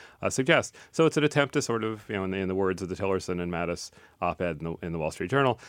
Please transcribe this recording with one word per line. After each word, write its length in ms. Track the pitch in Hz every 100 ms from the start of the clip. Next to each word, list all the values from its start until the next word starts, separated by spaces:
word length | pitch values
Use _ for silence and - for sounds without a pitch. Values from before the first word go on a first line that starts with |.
| - -
uh, 100 | 95
suggest. 440 | 117 135 151 - - -
So 160 | - 160
it's 100 | 156
an 60 |
attempt 320 | 147 147 139
to 80 | 147
sort 220 | - 117
of, 200 | 110 107 -
you 80 | 104
know, 80 |
in 80 | 95
the, 60 | 95
in 100 | 92
the 60 | 95
words 260 | 95 90
of 60 | 90
the 80 | 90
Tillerson 440 | 98 95 - 87
and 120 | 87
Mattis 400 | 85 87 87 - - - -
op-ed 380 | 87 85 90 78
in 20 |
the, 100 | 82 - 87
in 60 |
the 60 | 82
Wall 140 | 78
Street 180 | - 87
Journal, 300 | 135 135 113